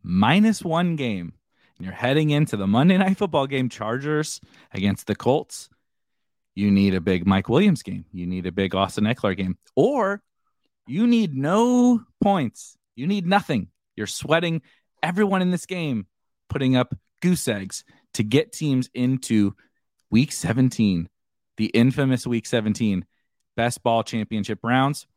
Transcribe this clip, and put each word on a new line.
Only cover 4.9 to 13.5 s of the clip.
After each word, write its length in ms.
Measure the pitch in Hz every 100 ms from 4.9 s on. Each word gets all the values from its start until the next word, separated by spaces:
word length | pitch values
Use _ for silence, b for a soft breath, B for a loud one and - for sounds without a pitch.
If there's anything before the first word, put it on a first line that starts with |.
| -
the 80 | -
Colts. 560 | 101 120 147 - - - _ _ _ _ _ _ _ _
You 160 | - 101
need 240 | 98 98
a 40 | 92
big 280 | 85 92 92
Mike 200 | 98 -
Williams 360 | 127 208 151
game. 220 | - 95 -
You 140 | 90
need 220 | 87 92 90
a 40 |
big 220 | 90 95
Austin 300 | 95 98 -
Eckler 340 | 107 123 104 95
game. 220 | 95 - _
Or 480 | - 202 285 196 202 _ _ _ _ _ _ -
you 180 | 151
need 300 | 240 233 196
no 680 | 131 143 202 240 247 247 233 - _
points. 540 | 202 196 120 - - _ _
You 100 | -
need 220 | 151 202 175
nothing. 400 | 202 -